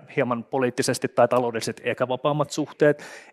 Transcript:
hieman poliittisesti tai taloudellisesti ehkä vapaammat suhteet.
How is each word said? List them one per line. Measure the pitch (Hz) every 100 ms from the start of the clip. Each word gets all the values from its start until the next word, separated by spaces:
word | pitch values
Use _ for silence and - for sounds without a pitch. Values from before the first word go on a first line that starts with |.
| - 147
hieman | 123 117
poliittisesti | - 135 123 127 131 123 -
tai | - 120
taloudellisesti | 123 120 113 117 -
ehkä | 123 113 123
vapaammat | 127 151 147 143
suhteet. | - 143 - 151 147 - - -